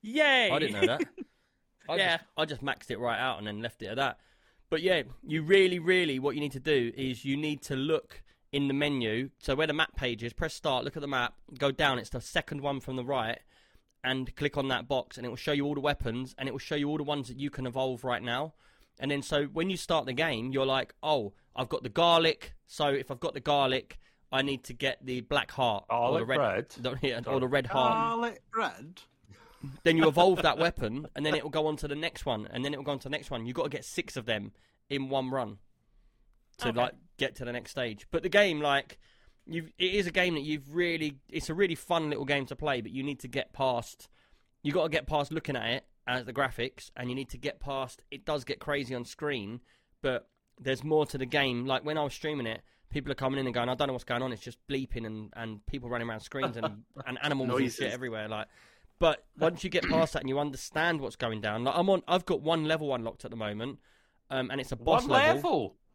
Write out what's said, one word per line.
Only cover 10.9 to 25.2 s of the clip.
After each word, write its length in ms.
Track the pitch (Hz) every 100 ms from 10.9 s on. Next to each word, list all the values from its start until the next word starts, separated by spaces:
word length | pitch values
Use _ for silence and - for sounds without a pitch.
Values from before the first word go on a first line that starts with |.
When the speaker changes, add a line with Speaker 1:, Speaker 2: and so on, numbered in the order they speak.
| 160
Speaker 2:
at 40 |
the 60 | 143
map, 280 | 131 120 - - 131
go 140 | 139
down. 280 | 131 147 127
It's 100 | -
the 100 | 127
second 380 | - 170 - 147
one 180 | 143 139
from 140 | 139 131
the 80 | 123
right, 340 | 135 110 - _ _ _ _ _ _
and 300 | 127 131 123 -
click 220 | 147 143
on 100 | 135
that 180 | 127 120
box, 300 | 135 - -
and 80 | 120
it 40 |
will 60 | 117
show 140 | -
you 120 | 147 143
all 80 | 143
the 40 |
weapons, 540 | 143 143 120 117 127 -
and 100 | 135
it 40 |
will 60 | 131
show 160 | - 147
you 140 | 143
all 80 | 151
the 60 |
ones 240 | 147 147 123
that 80 | 127
you 100 | 139
can 160 | - 127
evolve 360 | 127 131 120
right 180 | 131 117
now. 300 | 120 123 156 - _ _ _ -
And 120 | 135
then 100 | 143
so 240 | 131 151 143
when 240 | 160 180
you 80 | 180
start 280 | - 160 123
the 80 |
game, 380 | 123 160 117 127
you're 140 | 135 135
like, 280 | 131 127 -
"Oh, 300 | 151 147 101 - _ -
I've 140 | 127
got 140 | -
the 60 | 127
garlic. 640 | 131 170 165 160 - - - _
So 220 | - 147
if 220 | 139 127
I've 80 | 127
got 120 | 170
the 60 | 143
garlic, 580 | 151 143 131 131 - - - _ -
I 80 | 135
need 240 | 139 135 -
to 80 |
get 320 | 120 135 - 131
the 160 | 127